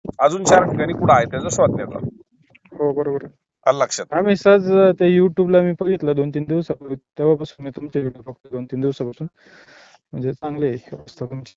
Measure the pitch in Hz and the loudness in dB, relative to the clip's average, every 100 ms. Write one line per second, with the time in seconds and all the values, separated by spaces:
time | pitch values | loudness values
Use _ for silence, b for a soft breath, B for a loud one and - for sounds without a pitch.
0 | - - 143 190 185 185 180 151 156 170 | -12 0 0 2 4 4 4 -2 -4 0
1 | - 127 117 131 170 - 123 - 98 - | 4 4 2 -4 -4 0 0 0 -6 -8
2 | - - _ _ _ _ _ - 147 139 | -10 -12 _ _ _ _ _ -4 -4 -2
3 | 143 139 143 _ _ _ 131 139 123 - | -4 -6 -10 _ _ _ -2 0 -2 -6
4 | - 160 202 196 196 202 185 190 190 180 | -4 -2 0 2 6 4 4 4 4 4
5 | 175 180 180 165 180 180 180 165 185 185 | 4 4 4 2 2 4 2 -2 -2 -2
6 | 147 143 143 147 151 165 160 139 139 135 | 0 0 -2 -2 -2 -4 -4 -8 -8 -12
7 | _ - 151 151 160 - 139 143 147 143 | _ -2 0 0 -2 -12 -14 -12 -6 -4
8 | 131 123 123 123 - 127 - 131 139 135 | -4 -8 -18 -18 -12 -10 -8 -4 -4 -4
9 | 120 - 160 _ b b b b b b | -8 -8 -12 _ b b b b b b
10 | _ 139 127 135 151 147 143 123 - - | _ -8 -8 -8 -8 -4 -4 -4 -10 -18
11 | - - 123 135 127 | -18 -14 -12 -12 -16